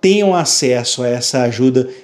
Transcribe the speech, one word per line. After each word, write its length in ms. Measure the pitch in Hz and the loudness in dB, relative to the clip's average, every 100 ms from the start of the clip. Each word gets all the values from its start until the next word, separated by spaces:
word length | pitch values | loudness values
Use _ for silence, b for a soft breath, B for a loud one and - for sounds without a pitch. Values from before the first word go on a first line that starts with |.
tenham 340 | 190 208 196 | 2 2 2
acesso 680 | 180 156 - 131 123 117 - | 2 0 0 0 -2 -2 -4
a 60 | 123 | -2
essa 340 | 123 - 135 | -2 -2 -2
ajuda 460 | 120 113 131 127 131 B | -2 2 2 2 -2 B